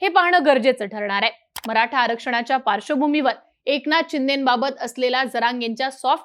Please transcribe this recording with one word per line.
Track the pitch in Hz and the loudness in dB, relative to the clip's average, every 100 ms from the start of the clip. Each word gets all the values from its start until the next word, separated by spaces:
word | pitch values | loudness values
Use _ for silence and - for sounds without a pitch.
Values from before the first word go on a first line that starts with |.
हे | 370 | 0
पाहणं | 370 349 359 294 | 2 4 4 4
गरजेचं | 262 254 247 202 | 4 2 0 -4
ठरणार | 214 208 202 | -6 -4 -2
आहे. | 220 - _ - 226 | -2 -4 _ -14 -2
मराठा | 220 240 262 | 0 2 2
आरक्षणाच्या | 233 233 262 233 240 262 | 0 -2 -2 -4 0 -2
पार्श्वभूमीवर | 240 202 - 285 294 302 254 - _ _ - | 0 -2 -2 0 2 2 0 -2 _ _ -4
एकनाथ | 285 294 320 320 | -2 0 0 0
शिंदेबाबत | 302 262 277 254 240 269 - | -2 -2 0 2 2 0 -4
असलेला | 247 254 247 254 | -8 -4 -2 0
जरांगेंच्या | 254 233 233 247 233 226 269 | -2 0 -2 0 -4 -4 -6
सॉफ्ट | 269 254 320 | -4 -2 -2